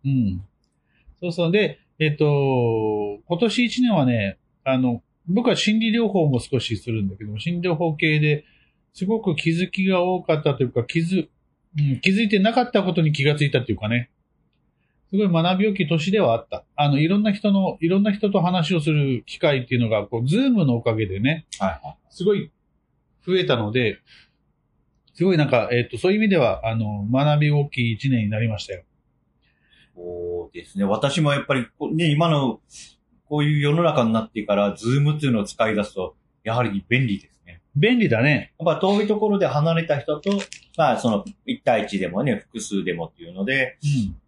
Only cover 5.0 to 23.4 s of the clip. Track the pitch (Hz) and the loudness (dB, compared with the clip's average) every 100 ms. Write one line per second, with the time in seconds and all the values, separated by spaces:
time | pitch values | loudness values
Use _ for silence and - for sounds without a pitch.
5 | _ _ - 196 240 180 - 220 226 226 | _ _ -2 0 2 0 0 0 0 0
6 | 226 196 156 123 - 127 - 107 - 110 | 0 2 2 0 -2 -4 -4 -8 -4 -4
7 | 98 98 104 104 170 175 180 160 170 151 | -4 -6 -12 -8 -6 -4 -2 -2 -2 0
8 | 160 151 151 147 - _ _ _ _ - | 0 2 2 0 -6 _ _ _ _ -8
9 | 190 220 214 151 165 165 180 - 190 185 | -4 -2 -2 -2 -2 -2 -4 -2 0 2
10 | 180 185 165 156 151 135 123 123 120 165 | 0 -2 0 0 0 0 -2 -2 -2 -2
11 | 165 185 - _ _ _ _ 156 143 127 | -2 -2 -4 _ _ _ _ -2 0 2
12 | - 196 220 208 202 240 254 214 180 170 | 2 2 2 2 2 2 2 0 0 2
13 | 156 151 143 147 147 143 113 101 107 120 | 0 2 0 2 2 0 -2 -4 -2 -2
14 | 120 _ _ _ _ _ _ _ _ _ | -4 _ _ _ _ _ _ _ _ _
15 | _ 190 202 165 165 185 214 196 156 165 | _ -2 2 2 2 2 0 0 0 0
16 | 175 208 147 117 - - - - 147 143 | 0 2 2 2 -2 -14 -12 -2 2 2
17 | 156 202 214 202 208 196 185 - 170 190 | 2 2 2 0 2 2 2 0 0 2
18 | 208 202 208 202 170 180 156 180 151 151 | 2 0 0 2 2 0 0 0 2 0
19 | 139 120 - - 160 139 123 123 117 107 | 2 -2 -6 -2 0 0 0 0 2 0
20 | 101 117 127 190 269 233 147 120 113 107 | -2 -4 0 2 2 2 2 2 0 -2
21 | 104 95 123 160 - - 98 82 147 - | -2 0 -2 -2 -8 -6 -6 -6 -14 -18
22 | _ - 180 196 - _ _ _ _ _ | _ -4 0 0 -4 _ _ _ _ _
23 | _ _ - 185 | _ _ -2 -2